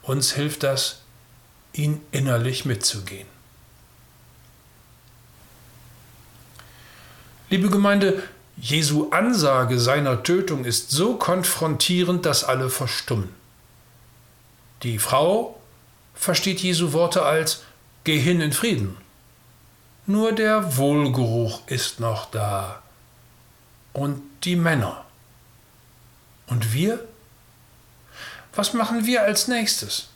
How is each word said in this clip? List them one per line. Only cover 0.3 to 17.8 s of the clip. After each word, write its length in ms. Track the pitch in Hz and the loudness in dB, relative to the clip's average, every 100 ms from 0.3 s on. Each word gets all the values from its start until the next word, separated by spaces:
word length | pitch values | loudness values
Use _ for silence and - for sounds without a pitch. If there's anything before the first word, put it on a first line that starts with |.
hilft 300 | 143 147 147 | 0 -4 -2
das, 380 | 139 131 - - - - - - - _ _ | -2 -2 -4 -6 -20 -20 -20 -20 -20 _ _
ihn 280 | - 147 151 - | -4 -2 -2 -4
innerlich 520 | 143 131 120 123 127 | -2 0 0 0 -4
mitzugehen. 600 | 139 113 - 104 92 95 - - - - - - - - - - - - - - - - - - - - - - - - - - - - - - - - - - - - - - - - - - - | -4 -2 -2 -4 -10 -14 -18 -20 -20 -20 -20 -20 -20 -20 -20 -20 -20 -20 -20 -20 -20 -20 -20 -20 -20 -20 -20 -20 -20 -20 -20 -20 -20 -20 -20 -20 -20 -20 -20 -20 -20 -20 -20 -20 -20 -20 -20 -20 -2
Liebe 220 | 190 196 | 0 2
Gemeinde, 520 | 202 202 202 196 - - - - - | 4 4 4 2 0 -6 -20 -20 -12
Jesu 540 | 120 151 147 151 151 | -2 0 2 0 2
Ansage 720 | 165 226 226 147 135 123 123 | 2 2 4 4 4 2 2
seiner 420 | 120 147 139 120 | 2 2 2 0
Tötung 420 | - 180 190 147 | 2 0 0 -4
ist 260 | 120 110 - | -2 -4 -2
so 260 | 143 165 - | 0 0 0
konfrontierend, 1080 | - 185 175 - 160 151 - 180 175 180 170 | 0 0 0 -2 -2 0 2 2 2 2 2
dass 180 | 131 | 0
alle 260 | - 131 131 | 0 0 0
verstummen. 640 | - 127 - - 113 95 - - _ - - _ - - - - _ _ - - - | -2 -4 -4 -2 -2 -4 -10 -20 _ -20 -20 _ -20 -20 -20 -20 _ _ -20 -20 -10
Die 160 | 120 110 | -6 -4
Frau 600 | - 131 160 208 - - - - - _ _ | 0 2 4 2 -2 -12 -20 -20 -20 _ _
versteht 460 | - - 165 196 185 | -6 -2 0 0 -2
Jesu 320 | 185 170 170 | 0 0 0
Worte 300 | 147 170 180 | 2 2 2
als: 400 | 143 156 156 - - - | 2 2 0 -6 -10 -20